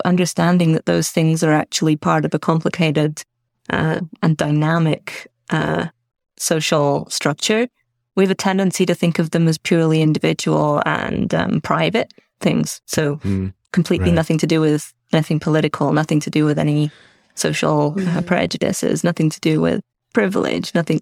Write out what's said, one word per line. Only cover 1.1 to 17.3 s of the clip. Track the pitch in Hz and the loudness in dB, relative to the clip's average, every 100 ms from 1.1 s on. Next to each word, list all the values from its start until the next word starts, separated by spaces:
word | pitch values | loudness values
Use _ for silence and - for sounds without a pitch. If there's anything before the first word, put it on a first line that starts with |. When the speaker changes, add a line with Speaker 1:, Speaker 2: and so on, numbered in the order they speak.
| - 160 160 | 0 2 2
Speaker 1:
are | 160 | 2
actually | 151 - - 160 151 | 2 0 -2 0 0
part | - 160 156 | 0 0 0
of | |
a | 156 | -2
complicated, | - 165 160 - 165 151 151 156 - _ _ _ - | 0 0 0 0 0 2 0 -4 -14 _ _ _ -6
uh, | - 160 - 170 - | -2 0 -2 -6 -4
and | 165 156 | 0 0
dynamic, | 151 151 151 165 160 - - - - _ - | 0 0 2 2 0 0 -6 -16 -16 _ -6
uh, | 160 156 165 170 - _ _ _ - | -4 -2 -2 -4 -10 _ _ _ -10
social | - 160 156 160 143 143 156 | -4 -2 0 2 2 0 -4
structure, | - 151 147 - 220 247 - _ _ _ - | -4 -2 -2 -2 0 -2 -6 _ _ _ 0
we | |
have | 190 | 0
a | 190 | 0
tendency | 202 190 190 - 180 | 0 0 0 2 0
to | 170 | 2
think | 170 165 | 0 0
of | 165 | 0
them | 170 165 | 2 2
as | 160 | 0
purely | - 170 160 160 | 0 2 4 4
individual | 156 147 160 160 - 156 151 147 - | 2 2 0 -2 0 0 0 0 -2
and, | 151 - - - | -2 -4 -4 -2
um, | 165 180 160 | -2 0 -2
private | - 156 160 220 - _ _ _ | -2 0 0 -2 -4 _ _ _
things. | - - 151 - - | -2 0 -2 -6 -6
So | - 151 147 | -2 -2 -2
Speaker 2:
Mm. | 98 98 95 - _ | -4 -2 -4 -8 _
Speaker 1:
completely | - 165 170 175 | -2 0 0 2
Speaker 2:
Right. | 170 | 2
Speaker 1:
nothing | 160 160 | 2 0
to | 156 | 0
do | 160 | 2
with | 156 151 - - _ | 2 0 -4 -16 _
anything | 160 156 151 | -2 0 -2
political, | - 156 151 - 143 | 0 0 0 -2 0
nothing | 147 156 151 | 0 0 -2
to | - | 0
do | 156 151 | 0 2
with | 147 | 2
any | 151 147 147 - - _ _ | 0 0 -2 -4 -20 _ _